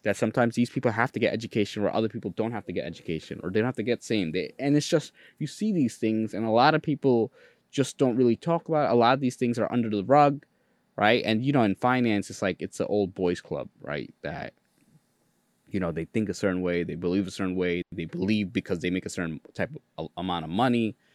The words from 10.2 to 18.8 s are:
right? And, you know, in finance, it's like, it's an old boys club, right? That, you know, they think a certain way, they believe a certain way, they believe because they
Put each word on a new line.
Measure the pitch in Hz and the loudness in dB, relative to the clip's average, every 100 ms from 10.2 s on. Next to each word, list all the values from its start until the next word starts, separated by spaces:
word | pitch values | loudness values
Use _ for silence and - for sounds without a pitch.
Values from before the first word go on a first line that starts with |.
| 143 143 - _ _ _ _ - | 6 2 -8 _ _ _ _ 0
right? | 104 120 - | 4 4 2
And, | 110 | 0
you | 131 | 2
know, | 139 | 2
in | 110 95 | 2 2
finance, | 123 127 120 104 - | 2 2 2 0 -2
it's | - | -4
like, | 98 87 | -2 -2
it's | 80 - | -6 -4
an | - | -2
old | 104 95 | 0 0
boys | 92 90 87 | 0 -2 -2
club, | - 73 - _ | -4 -8 -10 _
right? | - 73 - - | -8 -8 -8 -10
That, | 76 - - - _ _ _ _ _ _ _ _ _ _ _ | -10 -8 -12 -16 _ _ _ _ _ _ _ _ _ _ _
you | 101 | -4
know, | 87 | -2
they | 80 82 | -4 -4
think | 113 101 | -2 -2
a | |
certain | 87 101 92 | -2 -2 0
way, | 90 87 | 0 -2
they | 85 82 | -2 -4
believe | 87 95 92 | -2 0 -2
a | |
certain | - 95 92 | -4 -4 -2
way, | 90 87 - | 0 -2 -4
they | 90 82 | -8 -8
believe | 87 95 107 95 | -4 0 0 0
because | 98 - | -4 -4
they | 90 | -4